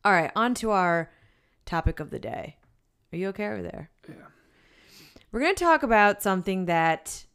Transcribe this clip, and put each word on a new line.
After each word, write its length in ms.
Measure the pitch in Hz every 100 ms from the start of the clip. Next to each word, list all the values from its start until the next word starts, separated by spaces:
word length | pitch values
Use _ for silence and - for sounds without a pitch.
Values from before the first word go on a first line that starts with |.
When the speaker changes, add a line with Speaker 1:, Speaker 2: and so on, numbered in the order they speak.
Speaker 1:
All 80 | 202
right, 200 | 180 156 202
on 180 | 240 247
to 160 | 220
our 380 | 196 180 170 165 _ _ _ _ _ -
topic 360 | 165 - -
of 80 | 151
the 100 | 208
day. 380 | - - - - _ _ _ _ _
Are 60 | 165
you 120 | 190
okay 180 | 196 208
over 160 | 214
there? 260 | 175 - 160 _ -
Speaker 2:
Yeah. 80 | - - _ _ _ _ _ _ - - - _
Speaker 1:
We're 80 | 226
gonna 160 | 311 381
talk 260 | 349 311
about 400 | 262 220 208 202
something 440 | 208 190 180 190 175
that 600 | 165 165 160 - - -